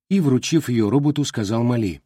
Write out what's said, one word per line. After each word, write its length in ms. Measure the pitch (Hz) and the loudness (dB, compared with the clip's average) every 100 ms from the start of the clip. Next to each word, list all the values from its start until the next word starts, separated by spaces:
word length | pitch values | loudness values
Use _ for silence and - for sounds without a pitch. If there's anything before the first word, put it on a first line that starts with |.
| - | -2
и, 120 | 196 | 0
вручив 480 | 151 127 - 160 143 | 2 2 2 0 0
ее 220 | 120 104 | 0 2
роботу, 340 | 127 143 143 | 2 2 0
сказал 400 | 143 - 101 113 | -2 -4 -4 -2
Мали 380 | 120 120 104 76 | 0 0 -2 -6